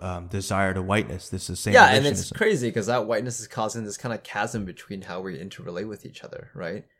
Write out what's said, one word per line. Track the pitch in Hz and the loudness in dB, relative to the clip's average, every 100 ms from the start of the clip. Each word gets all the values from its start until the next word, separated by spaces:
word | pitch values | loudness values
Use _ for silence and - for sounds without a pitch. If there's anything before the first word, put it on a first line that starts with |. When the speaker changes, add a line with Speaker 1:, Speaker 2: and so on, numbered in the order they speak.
Speaker 1:
um, | 92 87 90 | -6 -6 -4
desire | 98 - 98 98 | -4 0 2 2
to | 92 | 2
whiteness, | 92 107 - 90 - | 2 0 0 -6 -6
this | 95 - 90 107 | -8 -6 -4 6
Speaker 2:
Yeah, | 240 156 | 10 10
and | 131 143 | 8 4
it's | - - | 0 -4
Speaker 1:
assimilationism. | - | 2
Speaker 2:
crazy | 220 160 120 | 2 4 2
'cause | 113 101 | 0 2
that | 123 107 | 0 2
whiteness | 110 123 117 | 0 -2 -6
is | 107 | -8
causing | 123 107 117 | -4 -4 -4
this | 107 - | -8 -8
kind | 123 | -6
of | 107 | -6
chasm | - 104 110 113 | -6 -4 -2 -2
between | 92 - - 98 | -6 -10 -12 -10
how | 95 90 | -8 -8
we | 95 73 | -8 -8
interrelate | 95 - 85 87 107 | -10 -12 -8 -6 -6
with | 104 - | -10 -14
each | - | -16
other, | - - - | -14 -14 -14
right? | - 85 104 - | -10 -8 -8 -12